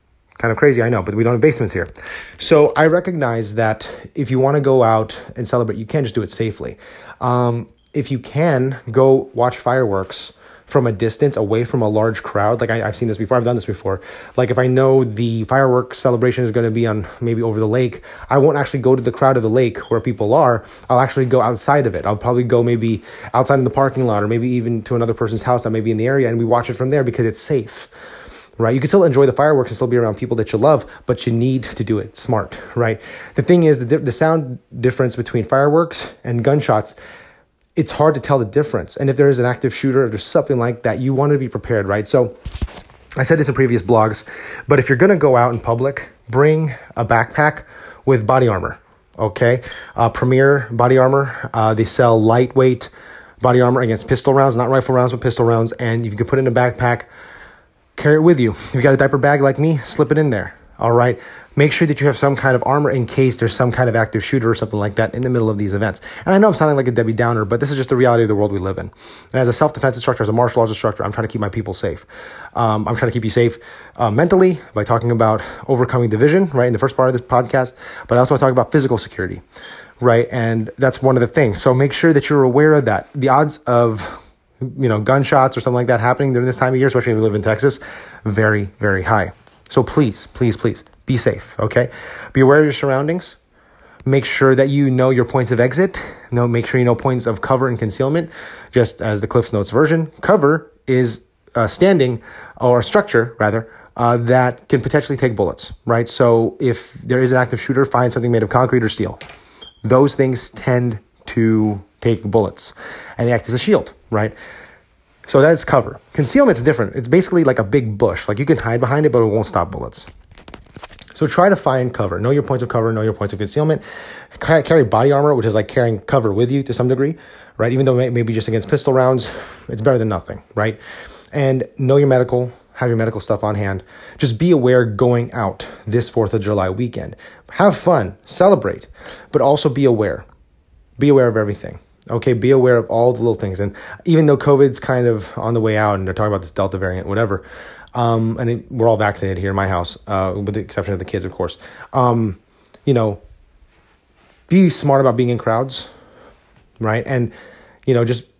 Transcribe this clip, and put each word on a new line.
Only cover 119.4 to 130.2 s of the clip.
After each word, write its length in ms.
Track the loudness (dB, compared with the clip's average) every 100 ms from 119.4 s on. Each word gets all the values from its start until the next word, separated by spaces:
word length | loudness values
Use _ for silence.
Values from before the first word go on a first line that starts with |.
| -2
stop 240 | -2 -4
bullets. 340 | -6 -10 -10 -12 -16 _ -20 -20 -20 -20 -20 -20 -20 -14 -4
So 80 | -2
try 220 | 2 4
to 80 | 4
find 360 | 0 0 -2
cover. 240 | -4 -4 -2
Know 120 | 0
your 140 | 0
points 200 | 0 -4
of 60 | -2
cover, 240 | -2 -2
know 80 | -2
your 100 | -2
points 220 | -4 -6
of 60 | -6
concealment. 420 | -6 -2 0 -2 -4 -20 -18 -20 -20 -8
Ca-, 220 | 2 2
carry 240 | 4 2 4
body 260 | 2 2
armor, 240 | 2 2 2
which 100 | 0
is 80 |
like 140 | 0 0
carrying 320 | 0 0 -2
cover 320 | -2 0 0
with 180 | 0 0
you 140 | -2
to 100 | -4
some 140 | -2 0
degree, 300 | 0 -2 -4 -16 -20 -14 -4
right? 160 | -2
Even 120 | 0 2
though 100 | 2
may-, 140 | 0
maybe 240 | -2 -2
just 140 | -2 -2
against 220 | -4 -2
pistol 240 | -2 2
rounds, 360 | 2 2 2 -2 -10 -16 -18 -14
it's 140 | -2
better 160 | 0 2
than 100 | 0
nothing, 340 | -4